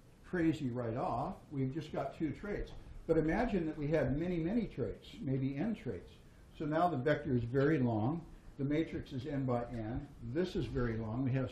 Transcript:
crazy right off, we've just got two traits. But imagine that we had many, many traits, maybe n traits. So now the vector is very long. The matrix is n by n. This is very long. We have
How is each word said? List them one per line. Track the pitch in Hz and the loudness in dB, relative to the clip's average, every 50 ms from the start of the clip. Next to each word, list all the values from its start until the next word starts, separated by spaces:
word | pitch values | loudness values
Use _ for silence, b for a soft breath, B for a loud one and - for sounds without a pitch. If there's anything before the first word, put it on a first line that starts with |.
| - - - - - - | -20 -20 -20 -20 -10 -4
crazy | - 175 165 165 147 - 151 123 | -2 2 2 2 2 2 0 -2
right | 117 123 120 113 113 | -2 -2 -2 -2 -2
off, | 131 - - 120 120 143 185 202 - - - 147 | -2 -2 0 0 0 -2 -2 -4 -8 -10 -8 -4
we've | 139 131 131 139 | -2 -2 -2 -2
just | 160 - - - | -4 -6 -4 -4
got | 151 - - - - | -4 -4 -4 -4 -4
two | 165 143 - | -4 -4 -4
traits. | - - 208 214 233 220 - - B B B B B B | -4 -6 -4 -4 -4 -4 -6 -8 B B B B B B
But | - 160 160 | 2 4 4
imagine | 151 156 170 214 247 233 208 185 160 | 4 4 4 2 2 2 2 2 0
that | 156 151 156 | 0 -2 -2
we | 147 | 0
had | 143 165 156 147 131 131 147 | 2 2 4 4 2 2 0
many, | 170 180 180 165 | 0 0 0 0
many | 160 175 220 247 208 | 0 2 2 0 0
traits, | 139 - 143 120 98 - - - - - - | -2 -2 -2 -4 -4 -4 -6 -12 -16 -12 -6
maybe | - 131 131 131 131 135 139 | -2 -2 0 0 0 0 0
n | 139 170 233 214 | 0 -2 -2 -2
traits. | - - 123 101 87 - - - - - B B B B B B - | -2 -4 -6 -6 -6 -8 -12 -18 -20 -20 B B B B B B -6
So | 160 | -2
now | 147 151 165 175 175 | 0 2 4 4 4
the | 160 | 2
vector | 131 123 151 147 - - 160 127 | 2 2 2 2 2 2 2 2
is | 120 113 | 2 2
very | 113 127 139 139 151 160 143 | 2 4 4 6 6 6 4
long. | 127 117 107 104 107 127 160 170 - - B B B B B - | 4 4 4 4 2 2 2 0 -4 -8 B B B B B -4
The | 139 | -2
matrix | 139 147 156 160 - - 156 - - 147 | 0 2 2 0 0 -2 -6 -6 -6 -6
is | 127 117 | -6 -4
n | 151 143 135 135 | -4 -2 -2 0
by | 127 120 120 120 123 123 | 2 2 0 0 -2 -4
n. | 113 110 110 123 143 147 - - - - 117 123 | -4 -4 -4 -4 -4 -6 -8 -10 -12 -10 -4 -2
This | 160 185 180 - | 0 0 0 0
is | 180 131 | -2 -2
very | 113 131 135 123 117 113 | -2 0 0 0 0 0
long. | 110 110 107 110 127 139 | -2 -2 -2 -2 0 0
We | 127 127 | 2 2
have | 131 131 120 | 2 0 -2